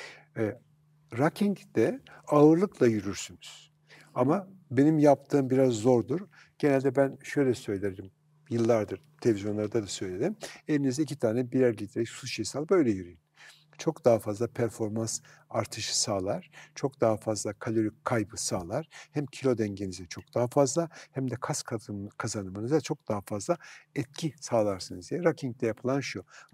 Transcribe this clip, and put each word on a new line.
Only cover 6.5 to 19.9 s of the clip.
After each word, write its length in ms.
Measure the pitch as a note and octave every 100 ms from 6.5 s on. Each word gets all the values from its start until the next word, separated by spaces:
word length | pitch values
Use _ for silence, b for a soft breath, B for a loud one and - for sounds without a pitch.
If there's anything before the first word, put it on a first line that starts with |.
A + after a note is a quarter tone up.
| -
Genelde 380 | D3+ C3+ C3+ B2+
ben 220 | C#3 A#2
şöyle 320 | - D3 C3+
söylerim, 560 | A#2 - G2 G2+ F#2 G2 - _ _ -
yıllardır 520 | A#2 A2+ A2+ G#2 G2 _ _
televizyonlarda 600 | B2 G#2 G#2 G#2 G#2 A#2
da 40 | G2+
söyledim. 500 | - G2 F#2 D#3 G#3+ B B -
Elinizde 340 | D3 C#3 B2+
iki 160 | D3+ C#3
tane 340 | A#2 A#2 B2
birer 260 | C3 B2+ G#2+
litre 260 | G#2 - A2+
su 200 | - A#2+
şişesi 320 | - G#2+ C3+
alıp 140 | D#3+
öyle 180 | F#3+ C3
yürüyün. 280 | F#2+ F2 E2+ _ B B B B -
Çok 260 | - D#3
daha 140 | B2 A2
fazla 280 | G#2+ G2+ A#2
performans 760 | - A#2 - A2 A2 A2+ - b b b
artışı 480 | A#2 A#2 - G#2+ -
sağlar, 500 | - G2 F#2 D#3 - B B
çok 260 | - C#3 -
daha 160 | A#2 G#2+
fazla 360 | - G#2+ A2+
kalori 380 | G#2 - A2+ A2 -
kaybı 320 | - A#2+ G#2 G2
sağlar. 520 | - G#2 F2 A#2+ D#3+ B B
Hem 140 | D3 C#3+
kilo 320 | - C3 A#2+
dengenize 480 | G#2+ G2 G2